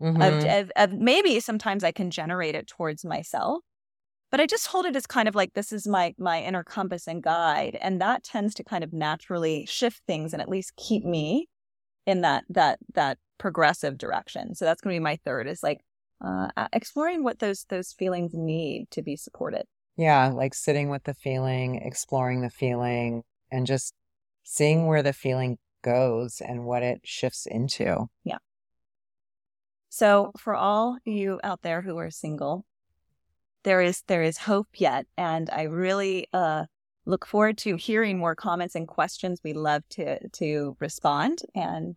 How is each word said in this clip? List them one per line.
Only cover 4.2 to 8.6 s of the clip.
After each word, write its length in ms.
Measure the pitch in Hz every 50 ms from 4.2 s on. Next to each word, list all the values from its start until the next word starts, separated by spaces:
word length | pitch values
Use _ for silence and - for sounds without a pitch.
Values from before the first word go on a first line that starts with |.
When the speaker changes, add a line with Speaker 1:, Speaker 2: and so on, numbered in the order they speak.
| _ _
Speaker 1:
but 120 | - 262
I 60 | 320
just 200 | - - 453 -
hold 180 | - - 370 359
it 100 | 359 262
as 100 | 269 -
kind 240 | - - 254 214 220
of 60 | 202
like, 180 | 208 190 - -
this 180 | 196 208 -
is 160 | 220 202 -
my, 280 | 208 202 185 175 170 -
my 240 | - 185 175 165 165
inner 220 | - 185 190 175 170
compass 440 | - - 214 190 180 180 170 -
and 160 | 165 165 170 -
guide. 540 | 160 165 170 165 160 147 147 139 - - -
And 220 | - 190 190 175
that 220 | 185 214 247 - -
tends 320 | - - 220 202 214 -
to 80 | -